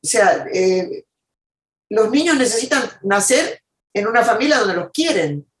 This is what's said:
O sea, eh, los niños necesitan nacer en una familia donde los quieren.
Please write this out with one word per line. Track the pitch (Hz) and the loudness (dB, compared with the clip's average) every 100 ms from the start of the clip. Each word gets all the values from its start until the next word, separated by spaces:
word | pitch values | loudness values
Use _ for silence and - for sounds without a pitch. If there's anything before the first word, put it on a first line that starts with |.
O | - | -4
sea, | 220 190 - - | 2 2 2 -2
eh, | 185 185 185 180 - - _ _ _ _ _ _ _ _ | -2 0 0 -4 -10 -16 _ _ _ _ _ _ _ _
los | 214 220 | 0 2
niños | 277 339 285 | 2 2 2
necesitan | 247 226 - 269 233 - | 0 -2 -2 -2 -4 -6
nacer | 196 202 202 262 330 - _ _ _ | -2 0 2 0 0 -8 _ _ _
en | 208 208 | -6 0
una | 240 | 2
familia | 226 214 285 277 | 2 0 2 2
donde | 202 | 0
los | 175 - | -2 -4
quieren. | - 320 190 156 147 - _ | -4 -2 0 -2 -6 -12 _